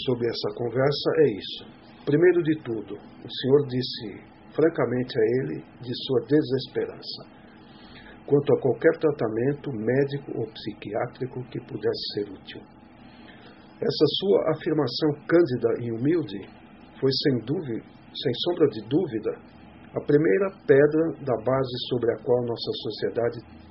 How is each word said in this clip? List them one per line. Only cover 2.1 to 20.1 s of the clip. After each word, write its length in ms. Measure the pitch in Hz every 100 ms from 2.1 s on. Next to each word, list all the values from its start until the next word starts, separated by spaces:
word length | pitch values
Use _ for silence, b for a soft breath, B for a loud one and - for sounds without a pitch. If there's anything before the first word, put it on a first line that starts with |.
| 151 180 175
de 180 | 156 151
tudo, 320 | 127 110 -
o 380 | 101 - - -
senhor 340 | - 127 143 131
disse 540 | 127 123 - 104 - - - -
francamente 640 | - 160 165 123 123 123 -
a 60 | 110 127
ele 240 | 147 151 - -
de 100 | 120 123 -
sua 160 | 127
desesperança 1160 | - 151 123 135 - 113 - - - - - - - B B B B B B B -
quanto 260 | 143 139
a 60 | 123
qualquer 320 | 135 - 165 160
tratamento 720 | 156 143 117 110 127 143 151
médico 640 | 110 110 131 143 139 - -
ou 80 | 110
psiquiátrico 920 | - 110 104 - 107 127 - 127 131 127
que 160 | -
pudesse 520 | - - 113 110 -
ser 160 | 104 101
útil. 300 | 92 - - - - - - B B B B B B B -
Essa 260 | 226 - 151 -
sua 320 | 190 196 -
afirmação 760 | 156 - 151 131 - 156 143 -
cândida 440 | 165 165 123 113 -
e 140 | 120
humilde 480 | 113 131 170 110 98 95 - - - - -
foi, 100 | 135
sem 300 | 131 151 127 110
dúvida, 400 | 170 151 107 - - -
sem 220 | - 143 -
sombra 240 | 175 175 147
de 140 | 110
dúvida, 500 | 101 147 170 110 107 - - - - - - 135
a 60 |
primeira 500 | -